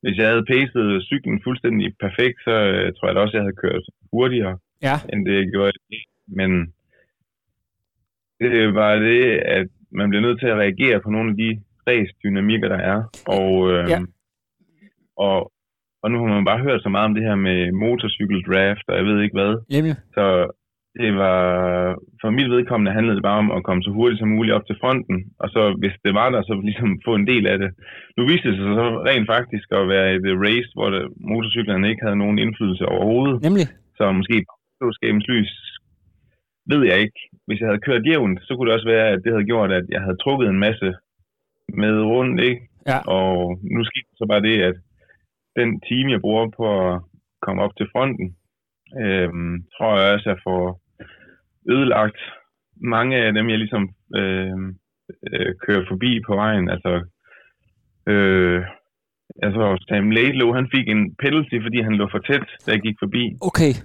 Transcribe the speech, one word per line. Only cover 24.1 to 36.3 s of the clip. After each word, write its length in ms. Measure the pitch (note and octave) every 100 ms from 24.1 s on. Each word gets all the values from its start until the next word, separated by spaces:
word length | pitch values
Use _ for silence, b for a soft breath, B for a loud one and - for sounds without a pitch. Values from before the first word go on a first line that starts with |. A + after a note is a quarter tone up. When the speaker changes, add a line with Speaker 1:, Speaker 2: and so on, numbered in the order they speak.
| A2
Speaker 1:
som 80 | G#2+
muligt 260 | G#2+ A#2 G#2+
op 100 | -
til 100 | G#2
fronten, 360 | B2 C3 A2 F#2 F#2+ _
og 60 | G2+
så 80 | A2+ G#2+ F#2+
hvis 160 | G2 F#2
det 80 | G2+ G2+
var 80 | B2
der, 100 | B2+
så 120 | G2 G#2 G#2
ligesom 220 | G2+ A#2+ F2+ -
få 60 |
en 120 | A2 G2+
del 140 | B2+ G2
af 60 | G2
det. 80 | G2 F#2 B B B -
Nu 60 | B2
viste 180 | E3+ B2+
det 80 | F#2+
sig 100 | G2 G#2
så 60 | A#2 A2+ G#2
rent 160 | C3+ G#2+
faktisk 320 | A2+ B2 G#2+ - F#2+
at 80 | F#2+
være 140 | F#2+ F#2+ F#2+
et, 80 | F#2+
øh, 100 | F#2 G2+
race, 240 | A#2 A#2+ -
hvor 120 | G#2
det, 80 | G2 C#2 - -
motorcyklerne 560 | A2 A2+ A2+ G#2+ F#2+ G2+
ikke 140 | A2 A2
havde 160 | G2+
nogen 160 | G2+ G#2
indflydelse 460 | A2 A2 G#2+ F#3 -
overhovedet. 420 | F#2 G2 A#2 C#3 B2+ D3+
Speaker 2:
Nemlig. 200 | G3 D#3+ - _ _
Speaker 1:
Så 60 | G2+
måske 240 | F#2+ G2 A2+ F#2 - _ _
på 40 | B2
skabens 340 | G#2+ A#2 G#2 G#2
lys, 200 | A#2+ G2+ - - - _ _ _ _ _